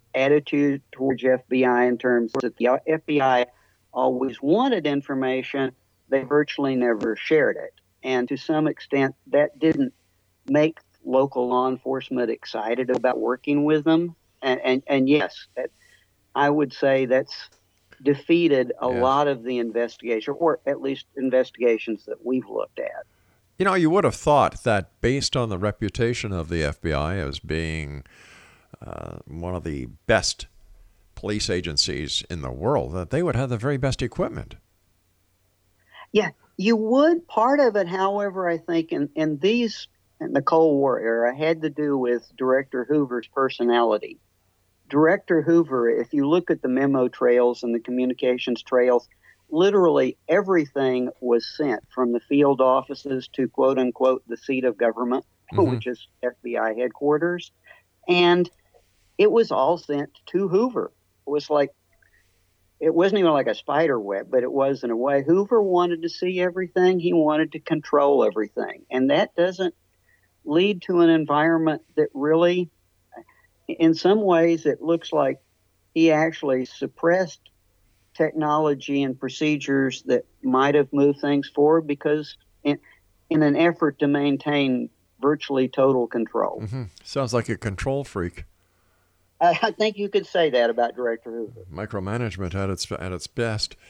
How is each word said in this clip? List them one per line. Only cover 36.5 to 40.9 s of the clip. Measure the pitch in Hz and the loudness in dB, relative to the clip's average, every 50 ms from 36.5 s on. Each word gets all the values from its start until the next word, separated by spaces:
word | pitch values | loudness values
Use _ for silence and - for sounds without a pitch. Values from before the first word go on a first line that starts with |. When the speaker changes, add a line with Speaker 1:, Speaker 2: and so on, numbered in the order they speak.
| _ - | _ -4
Speaker 1:
you | 185 220 233 | 0 0 0
would. | 214 220 220 247 269 294 330 339 339 - - | 2 2 2 2 4 4 4 4 2 -2 -4
Part | - 220 220 254 285 294 | -2 0 2 2 4 4
of | 277 233 202 | 4 4 2
it, | 208 185 | 0 -2
however, | 170 185 190 190 196 202 202 202 202 180 190 180 | -2 -2 -2 -2 -2 0 -2 -4 -4 -4 -2 -2
I | 170 165 160 | -2 -2 -2
think | - - 170 165 160 - 170 | -2 -2 -2 -2 -2 -2 -4
in, | 143 143 147 - | -4 -4 -4 -4
in | 160 156 156 151 139 | -2 -2 -2 -2 0
these, | 175 196 233 240 240 214 - - - - _ _ _ _ _ - | 0 0 2 2 0 -2 -4 -8 -16 -20 _ _ _ _ _ -12
in | - - - | -8 -4 -2
the | 139 139 | -2 0
Cold | - 165 160 165 160 143 | 2 4 4 4 4 4
War | 139 139 135 | 2 2 0